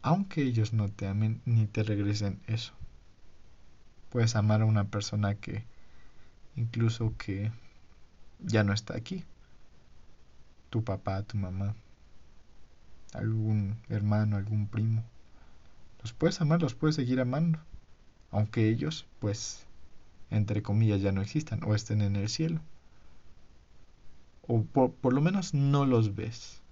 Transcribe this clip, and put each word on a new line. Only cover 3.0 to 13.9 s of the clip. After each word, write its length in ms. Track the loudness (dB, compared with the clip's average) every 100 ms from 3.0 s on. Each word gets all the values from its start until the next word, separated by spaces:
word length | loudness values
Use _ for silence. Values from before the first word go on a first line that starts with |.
| -20 -20 -20 -18 -20 -20 -20 -20 -20 -18 -6
Puedes 260 | 2 2 4
amar 280 | 4 6
a 20 | 6
una 200 | 4 2
persona 500 | -2 -2 0 0 0
que, 300 | -4 -8 -8 -14 -16 -14 -16 -14 -18 -18 -12 -4
incluso 600 | -2 2 2 2 -2 -4
que 340 | -6 -4 -4 -6 -14 -20 -20 -20 -20 -20 -20 -12
ya 240 | 0 4
no 100 | 4
está 220 | 2 -2 -8
aquí. 280 | -6 -8 -8 -18 -20 -20 -20 -20 -20 -20 -20 -20 -20 -20 -20 -20 -6
Tu 120 | -4
papá, 380 | -2 -4 -2 -4
tu 160 | -2 -4
mamá, 380 | -4 -2 -4 -6 -12 -20 -20 -18 -18 -20 -20 -16 -16 -18 -18 -16 -12
algún 640 | -6 -2 0 2 2 2 -4
hermano, 480 | -4